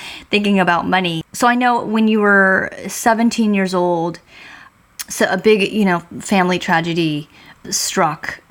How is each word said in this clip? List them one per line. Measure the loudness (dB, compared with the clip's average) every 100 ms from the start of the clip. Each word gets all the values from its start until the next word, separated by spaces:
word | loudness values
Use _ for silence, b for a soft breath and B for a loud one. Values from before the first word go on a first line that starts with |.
| B B B
thinking | -2 2 2
about | 2 0 0
money. | -2 -2 -4 -8
So | -2 0
I |
know | 2 2 0
when | -2 0 2
you | 2
were | 4 4 4 2 -2 -8 -12
seventeen | -2 0 2 2 2 0
years | 2 0
old, | 0 0 0 -4 -8 B B B B B _ _ -18 -14
so | -2 -2
a | 2
big, | 2 2 2
you | 0 0
know, | 0 -4 -14
family | -2 2 2 0
tragedy | 0 -2 0 -2 -2 -4 -8 B B B -8
struck. | -6 -4 -2 -2 -2 -10 -14 _